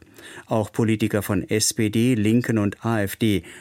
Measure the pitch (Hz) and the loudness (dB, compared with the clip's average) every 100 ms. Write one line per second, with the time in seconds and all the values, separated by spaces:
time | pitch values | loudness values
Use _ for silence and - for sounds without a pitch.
0 | - - - - - 113 104 - 110 110 | -14 -20 -20 -14 -4 -2 -2 0 0 2
1 | 107 107 95 98 - 107 - - 107 113 | 0 0 -2 -2 0 -2 0 0 0 2
2 | 123 120 104 120 120 113 104 - 113 113 | 2 2 2 2 2 0 0 -2 -2 -2
3 | 98 - 113 95 - - | -2 -2 0 0 -2 -18